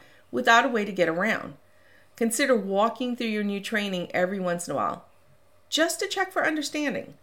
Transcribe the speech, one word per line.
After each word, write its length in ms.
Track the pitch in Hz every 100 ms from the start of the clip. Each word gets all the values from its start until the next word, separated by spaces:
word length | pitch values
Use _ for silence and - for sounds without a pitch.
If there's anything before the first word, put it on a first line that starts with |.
| - - -
without 340 | - 170 233 262
a 40 |
way 160 | 233 202
to 60 |
get 160 | 185 165
around. 460 | 165 208 202 - 147 - - - - - -
Consider 400 | 233 220 277 233
walking 600 | 196 196 226 220 247 240
through 120 | 233
your 160 | 214
new 160 | 202 202
training 500 | 196 214 202 180 175
every 260 | - 180 196
once 280 | 180 175 -
in 60 |
a 20 | 135
while, 320 | 95 - - - - - - _ -
just 300 | - 330 330
to 80 | 392
check 240 | 392 381
for 140 | 370 294
understanding. 680 | 311 277 302 294 202 - -